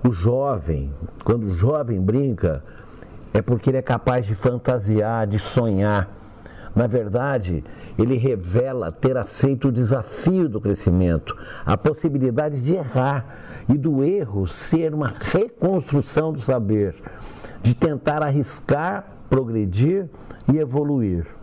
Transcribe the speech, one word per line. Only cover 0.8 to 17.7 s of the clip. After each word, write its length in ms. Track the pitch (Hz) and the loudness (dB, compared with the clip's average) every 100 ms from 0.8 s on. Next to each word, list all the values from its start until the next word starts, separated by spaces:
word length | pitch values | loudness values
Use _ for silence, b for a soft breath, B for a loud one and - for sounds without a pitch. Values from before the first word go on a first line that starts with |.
| 69 69 - - | -2 -6 -10 -8
quando 220 | - 120 107 | 0 0 0
o 100 | 87 | 2
jovem 460 | 107 151 123 104 | 2 2 0 0
brinca, 600 | 92 120 139 117 90 71 - B B B B B - | 2 2 2 0 -2 -2 -8 B B B B B -4
é 80 | 104 | -2
porque 280 | - 120 - | 0 0 2
ele 80 | 131 | 0
é 40 | |
capaz 440 | 123 120 - 127 107 | 0 -2 2 0 0
de 80 | 107 | 0
fantasiar, 920 | 127 123 - 123 98 107 107 113 110 | 0 0 0 0 2 2 2 0 0
de 100 | 104 | -2
sonhar. 720 | - - 117 98 104 104 95 - B B B B B - | 0 0 2 2 2 2 0 -6 B B B B B 0
Na 120 | 117 | 2
verdade, 760 | 120 107 110 139 135 92 82 71 B B B | 2 0 -2 0 0 0 -4 -6 B B B
ele 180 | 117 127 | 2 2
revela 760 | 127 113 87 98 127 127 85 | 2 0 0 0 0 -2 -4
ter 260 | 80 131 131 | 0 0 2
aceito 500 | 107 - 135 135 139 | -2 0 2 4 2
o 40 | |
desafio 760 | 120 120 131 - - - 185 165 | 2 2 0 -2 -2 2 2 2
do 140 | 104 | 0
crescimento, 760 | 101 98 - 90 90 82 - - B B B | -2 0 4 4 4 2 -2 -10 B B B
a 120 | 95 | 0
possibilidade 840 | - 151 165 139 127 117 151 143 | 2 0 0 0 0 0 0 -2
de 120 | 123 | 0
errar 520 | 185 135 127 127 139 - B B B B | 0 0 0 0 0 -4 B B B B
e 100 | 143 | 2
do 260 | 147 139 | 4 2
erro 440 | 139 196 139 101 92 | 2 2 0 -2 -2
ser 460 | - - 160 160 | -4 0 2 2
uma 200 | 151 139 98 | 0 -2 -4
reconstrução 1120 | - 175 226 - 175 190 - 139 - - 160 | -2 0 0 0 0 0 2 0 2 0 -2
do 80 | 151 | -2
saber, 560 | 120 127 104 107 101 - B B B B B B | 0 0 2 2 2 -2 B B B B B B
de 140 | 107 | 0